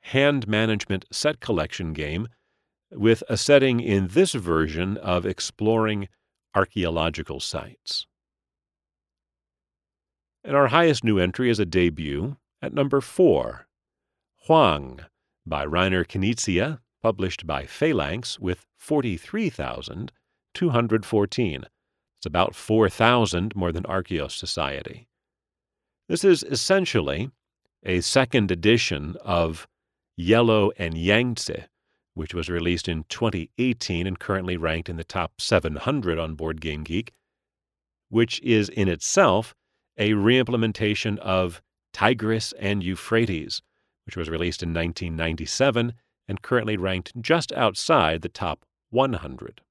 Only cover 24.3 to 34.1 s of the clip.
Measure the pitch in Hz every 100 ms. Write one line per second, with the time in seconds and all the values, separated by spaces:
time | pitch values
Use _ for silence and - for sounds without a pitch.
24.3 | - 90 - 69 69 - - _ _ _
25.3 | _ _ _ _ _ _ _ _ 170 196
26.3 | 170 - 127 - 190 180 110 71 71 127
27.3 | _ _ _ _ _ - 92 - 135 127
28.3 | 127 98 90 98 117 - 73 73 87 -
29.3 | 87 82 80 - _ _ _ _ - 87
30.3 | 110 117 110 104 - 85 82 87 107 123
31.3 | 113 - - - _ _ _ _ - 78
32.3 | 87 78 85 85 87 - 82 78 - 113
33.3 | 92 80 - 127 120 - 87 92